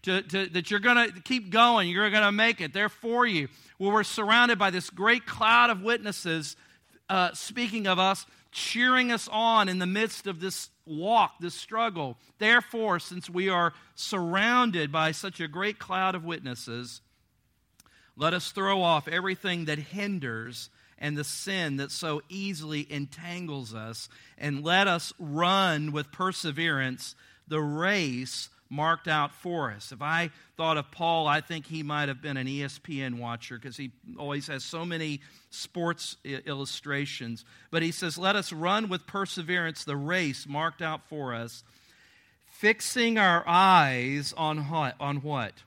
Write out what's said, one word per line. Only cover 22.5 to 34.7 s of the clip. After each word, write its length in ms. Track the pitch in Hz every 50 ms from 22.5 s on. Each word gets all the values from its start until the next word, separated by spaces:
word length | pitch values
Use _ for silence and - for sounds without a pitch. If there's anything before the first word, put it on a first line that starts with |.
| 190 147 156 151 151 147 151 -
entangles 840 | 151 143 143 135 - 156 165 175 175 180 180 160 147 139 123 107 113
us, 340 | 113 110 113 113 - - - - - - - _ -
and 260 | - 147 143 139 147
let 240 | 165 175 190 202 202
us 240 | 175 170 - - - -
run 760 | 175 151 143 156 175 180 190 196 190 180 156 147 151 151
with 180 | 147 151 143 -
perseverance 1040 | - - 185 190 175 - - 165 139 160 165 165 147 135 131 127 127 - - - - _ - - - _ _
the 140 | - 156 156
race 880 | 151 147 147 156 170 190 208 196 165 139 123 123 131 127 - - - - _ _ _ _
marked 380 | - 147 151 160 165 165 -
out 260 | 170 156 151 143 143
for 380 | - - - 180 175 165 143 117
us. 220 | 107 113 - -
If 100 | 123 110
I 280 | 143 147 160 165 170 160 - - - _ _
thought 200 | - 165 160 156
of 140 | 151 139 _
Paul, 380 | - - 170 165 165 165 156 147
I 120 | 143 156
think 260 | 147 - 170 160 139
he 180 | - 160 160 151
might 240 | 147 151 147 147 139
have 120 | 135 127
been 160 | 156 151 139
an 120 | 135 127 131
E 160 | 139 143 143
S 160 | 135 - -
P 200 | _ - 151 139
N 180 | 135 131 120 120
watcher 420 | 120 117 117 117 - - 123 113
'cause 160 | 113 135 117
he 160 | - 139 127 - _ - 156 - -
always 300 | 147 143 143 143 139 -
has 160 | 143 131 -
so 200 | -